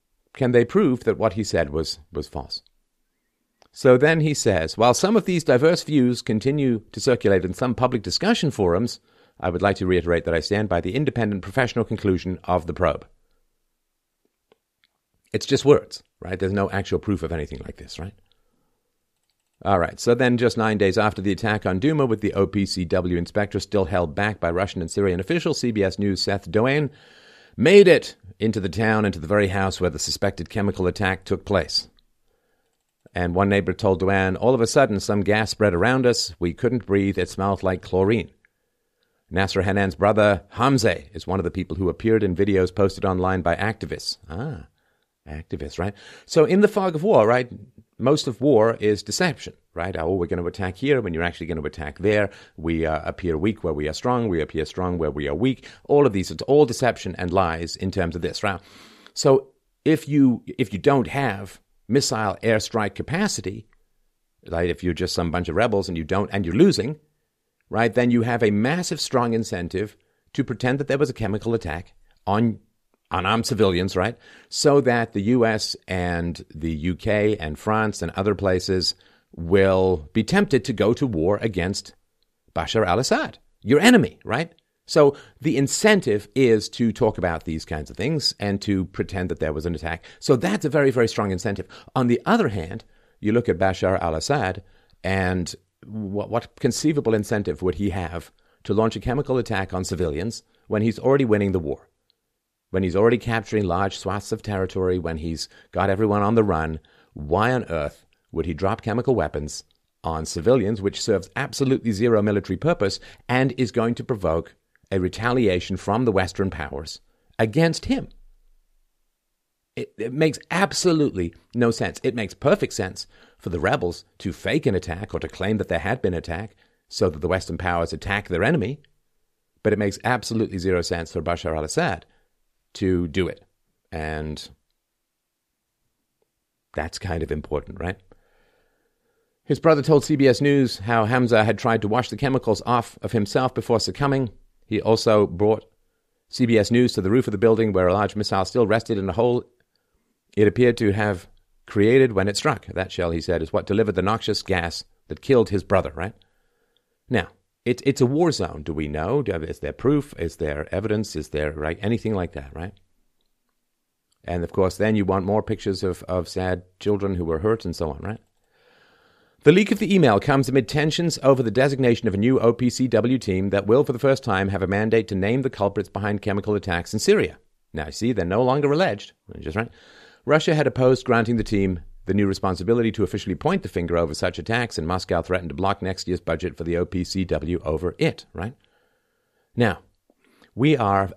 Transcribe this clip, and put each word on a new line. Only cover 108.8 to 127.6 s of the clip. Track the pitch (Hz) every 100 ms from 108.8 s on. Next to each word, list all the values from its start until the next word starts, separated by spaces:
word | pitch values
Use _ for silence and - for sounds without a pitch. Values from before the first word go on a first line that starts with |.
chemical | 113 113 135
weapons | 113 76 73 73 - _ _ _ _
on | 82 80
civilians, | 78 87 80 131 95 110
which | 98 -
serves | - 98 92 -
absolutely | 131 - 135 135 117
zero | 98 120 110
military | 104 104 95 92
purpose | 156 170 98 - - - -
and | 127 131 -
is | 123
going | 117 117
to | 120
provoke | 120 113 87 82 - _ _ _ -
a | 98
retaliation | 90 95 117 127 101 90 - 95
from | - 110
the | 123
Western | 95 90 - 95
powers | - 73 69 78 - _ _ _ -
against | 113 131 165 156 -
him? | 269 - - - _ _ _ _ _ _ _ _ _ _ _ _ _ _ -
It, | - -
it | 117
makes | 135 160 - -
absolutely | 170 196 - 185 160 143 90 85 - _
no | 120 117
sense. | 113 98 -
It | 131
makes | 120 98
perfect | - 143 202 131
sense | - 92 - - _ _ _
for | 92
the | 85
rebels | 95 131 110 - _ _
to | 98
fake | - 95 135 143
an |
attack | 92 - 82 107
or | 78
to | 78
claim | - 95 107
that | 90
there | 85
had | 95 131
been | 98
an | 85
attack | 80 82 110 _ _ _ _
so | - 98
that | 76
the | 82
Western | 92 -
powers | 80